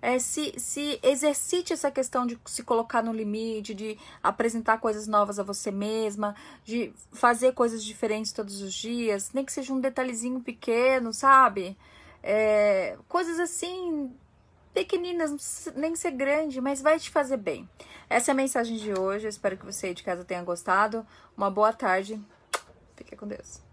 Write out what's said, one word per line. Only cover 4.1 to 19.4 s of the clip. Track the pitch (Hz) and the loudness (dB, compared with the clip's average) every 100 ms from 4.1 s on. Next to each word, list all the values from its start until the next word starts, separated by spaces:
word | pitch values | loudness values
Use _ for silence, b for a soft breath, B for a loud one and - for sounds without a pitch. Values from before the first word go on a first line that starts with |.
| B | B
apresentar | - 208 233 233 226 220 | -2 0 0 0 0 2
coisas | 226 214 214 | 2 -2 2
novas | 214 202 208 | 4 4 0
a | |
você | 196 202 - | -4 -4 -4
mesma, | 196 208 220 220 202 208 202 B B | -4 -2 -2 -2 -2 -4 -6 B B
de | - 233 233 - - | -6 -4 -4 -8 -20
fazer | - 240 233 254 | 2 4 6 4
coisas | 254 240 226 | 4 0 0
diferentes | 214 214 220 214 220 | -10 -4 -2 -2 -4
todos | - 208 202 | -6 -8 -8
os | 196 | -8
dias, | 190 220 240 233 202 196 | -8 -6 -2 0 0 -2
nem | 262 | -4
que | 277 | -4
seja | - 262 | -6 -4
um | 262 | 0
detalhezinho | 262 262 254 233 240 254 | 0 0 -4 -2 -4 -4
pequeno, | 240 233 - 233 254 262 233 | -6 -8 0 4 4 4 0
sabe? | 220 269 269 262 202 185 196 B B B B | 0 8 10 8 4 -6 -8 B B B B
É, | - 208 214 214 208 196 175 - - | 0 2 4 6 6 4 0 -6 -4
coisas | 339 339 330 | -2 0 -2
assim, | 349 - 339 370 359 302 269 247 _ _ _ _ _ | -2 -2 -6 -6 -4 -4 -6 -10 _ _ _ _ _
pequeninas, | - 381 381 349 349 311 | -4 0 -2 -2 -2 -2
não | 294 | -2
precisa | - - - | -8 -8 -8
nem | 254 311 | -4 -4
ser | 330 349 | -2 -4
grande, | 262 269 302 311 262 | -2 0 0 0 -2
mas | 254 277 | -2 0
vai | 277 320 | 2 2
te | - | 2
fazer | 320 269 262 | 0 0 -2
bem. | 196 139 87 _ B B B | -2 -6 -8 _ B B B
Essa | 233 240 | 2 4
é | |
a | 269 | 2
mensagem | 269 262 233 226 | 2 0 -2 -4
de | 214 | -2
hoje, | 190 190 202 214 | 0 0 0 -4
eu | |
espero | 208 | -2